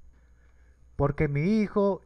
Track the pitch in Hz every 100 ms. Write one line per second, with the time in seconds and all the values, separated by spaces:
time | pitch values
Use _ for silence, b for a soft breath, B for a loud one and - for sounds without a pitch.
0 | - - - - - - - _ - -
1 | 143 143 151 143 170 220 202 208 202 175